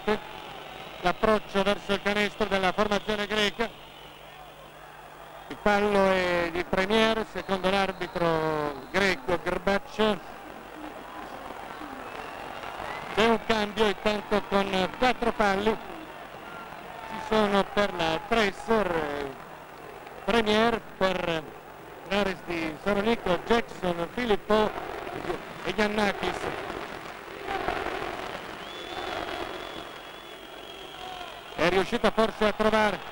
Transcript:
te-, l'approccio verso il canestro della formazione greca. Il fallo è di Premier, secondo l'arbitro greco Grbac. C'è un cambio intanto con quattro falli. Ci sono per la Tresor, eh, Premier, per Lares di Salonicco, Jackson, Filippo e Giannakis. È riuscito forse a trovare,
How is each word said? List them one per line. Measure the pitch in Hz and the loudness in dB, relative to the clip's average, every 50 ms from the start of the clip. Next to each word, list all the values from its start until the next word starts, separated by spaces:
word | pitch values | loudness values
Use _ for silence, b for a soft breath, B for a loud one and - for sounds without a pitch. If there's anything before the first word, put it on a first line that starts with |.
| - | 2
te-, | 208 214 196 - - - - - - - - - - - - - - - - | 0 0 0 -2 -8 -12 -12 -12 -12 -12 -12 -12 -12 -12 -12 -12 -12 -10 0
l'approccio | 185 180 175 - - 220 214 208 - - - 202 196 | 0 0 2 4 4 4 4 4 2 0 0 2 4
verso | 202 202 185 - - 202 | 4 2 0 0 -2 -2
il | 190 | 0
canestro | - 202 202 208 208 196 - - 220 | 2 0 2 2 2 0 0 -2 0
della | 196 196 196 190 180 | 2 2 2 4 2
formazione | 175 196 214 208 208 190 - 214 214 208 208 | 4 4 2 4 2 0 0 0 -2 -2 -2
greca. | 185 214 214 208 202 202 - 233 214 - - - - - - - - - - - - - - - - - - - - - - - - - - - - - - - - - - - - | 0 2 2 2 2 2 0 -2 -2 -2 -12 -16 -18 -18 -18 -18 -18 -18 -18 -18 -18 -16 -16 -16 -16 -16 -18 -18 -18 -18 -18 -18 -16 -16 -16 -16 -16 -16 -16 -16 -16 -16 -16 -12 -12
Il | - - | -12 4
fallo | - 208 208 202 208 208 202 196 196 190 | 6 6 6 6 6 6 6 6 6 6
è | 190 185 180 180 175 175 170 170 | 6 4 4 4 2 2 2 0
di | 165 180 | 0 -2
Premier, | 180 - - 185 190 202 220 220 220 220 220 220 208 - | 0 0 2 2 2 4 6 6 6 4 4 0 -2 -4
secondo | - 185 - - 190 185 175 185 | -6 -8 -2 -2 -2 2 2 2
l'arbitro | 196 196 196 190 190 180 180 175 - 185 170 165 165 160 156 156 156 151 147 147 143 139 - - | 4 4 2 2 0 -4 -6 -4 0 2 4 4 4 4 2 2 0 0 0 -2 -4 -6 -10 -2
greco | - 190 202 196 180 - - 185 175 165 | 0 2 4 4 2 2 2 0 0 2
Grbac. | - 180 180 180 175 196 196 196 - - - - 220 214 202 - - - - - - - - - - - - - - - - - - - - - - - - - - - - - - - - - - 294 - - - - - - - - - - - - - - - - - - - - - - - - - | 2 -2 -2 0 2 2 2 2 0 -2 2 2 4 4 4 0 -4 -10 -12 -14 -14 -14 -14 -14 -14 -14 -14 -12 -12 -12 -12 -12 -12 -12 -12 -12 -10 -10 -12 -12 -10 -10 -10 -10 -10 -10 -10 -10 -10 -10 -10 -10 -10 -10 -10 -8 -8 -8 -10 -10 -10 -10 -10 -8 -8 -8 -8 -8 -6 -6 -6 -6 -6 -2 2
C'è | 190 220 | 4 6
un | 233 226 214 - | 6 4 4 2
cambio | - 226 220 208 202 190 202 220 | 2 2 2 2 0 2 2 2
intanto | 208 190 - - 214 208 202 - - 214 196 185 - | 2 2 2 0 0 0 0 0 0 0 0 2 2
con | 196 196 196 202 196 190 185 175 - | 2 2 2 2 2 2 0 0 2
quattro | - 247 254 233 - 240 226 | 2 4 4 4 4 0 0
falli. | - - 214 202 196 190 202 220 220 - - - - - - - - - - - - - - - - - - - - - - - - - - - | 2 4 4 4 4 4 4 2 2 2 -4 -10 -12 -12 -12 -12 -14 -14 -14 -14 -14 -14 -12 -12 -12 -12 -12 -12 -12 -12 -12 -12 -12 -10 -8 -8
Ci | - - - - | -8 -6 -2 2
sono | 214 220 214 202 202 196 190 - | 4 4 4 6 4 4 2 4
per | - 202 202 196 180 | 2 2 2 2 0
la | 160 160 160 160 165 - - | 0 0 0 0 -2 0 2
Tresor, | 233 233 214 196 185 - - - 226 220 196 180 170 | 2 4 4 2 0 -4 0 2 2 4 4 2 0
eh, | 165 151 147 143 143 143 135 135 - - - - - - - - - - - - - - - - - - | 0 0 -2 -2 -4 -4 -6 -8 -10 -14 -14 -14 -14 -14 -16 -16 -14 -14 -14 -14 -14 -14 -14 -14 -6 0
Premier, | - 208 233 220 208 208 214 226 233 226 208 - - - | 4 4 4 6 6 6 6 6 4 2 0 -4 -10 0
per | - 190 190 185 180 175 170 165 160 151 - - - - - - - - - - - - - | 2 2 2 2 0 0 0 0 -2 -2 -6 -12 -14 -16 -16 -16 -16 -16 -14 -14 -14 -4 0
Lares | 185 208 202 190 185 - - | 2 2 2 2 0 -2 -4
di | 180 170 165 160 160 156 - - | -4 -2 -2 -2 -4 -4 -2 0
Salonicco, | 196 202 196 196 226 233 - - 196 175 170 - | 2 2 4 4 4 2 2 2 2 2 2 4
Jackson, | - 226 233 226 - - - 185 180 175 170 170 165 - | 4 4 4 4 -2 -6 -2 0 0 0 0 -2 -4 -2
Filippo | 240 247 233 202 190 - - 208 214 214 - - - - - - - - - - - - - 170 - - - - - - | 2 6 6 6 6 6 4 4 6 6 4 0 -4 -6 -6 -6 -6 -6 -6 -6 -4 -2 -2 -4 -4 -6 -10 -10 -6 -4
e | - 190 | -2 2
Giannakis. | 202 214 208 208 220 208 196 185 - - 185 - - - - - - - - - - - - - - - - - - - - - - - - 392 - - - - - - - - - 50 50 - - - - - - - - - - - - - - - - - - - - - - - - - - - - - - - - - - - - - - - - - - - - - - - - - - - - - - - - - - - - - - - - - - - - - | 2 2 2 4 2 2 2 2 0 -2 -2 -2 -2 -4 -4 -4 -4 -6 -6 -6 -6 -6 -8 -8 -10 -10 -10 -12 -12 -12 -12 -12 -10 -6 -4 -4 -2 -2 -2 -2 -2 -4 -4 -4 -4 -4 -6 -6 -6 -6 -6 -8 -8 -8 -10 -10 -10 -10 -10 -10 -10 -10 -8 -6 -6 -6 -6 -4 -4 -4 -4 -4 -6 -6 -6 -8 -8 -10 -10 -10 -10 -10 -12 -12 -12 -14 -14 -14 -14 -14 -14 -14 -14 -14 -14 -14 -14 -14 -14 -14 -14 -14 -14 -12 -12 -10 -10 -8 -10 -10 -10 -12 -12 -12 -10 -2
È | - - 175 | 2 2 4
riuscito | 175 190 185 - 220 240 - 202 - | 4 4 2 2 0 2 4 4 4
forse | - 226 208 - - 214 | 4 2 2 2 2 2
a | 214 | 2
trovare, | - - 220 220 214 220 214 208 190 - - - | 4 4 4 4 6 6 4 4 2 -2 -6 -10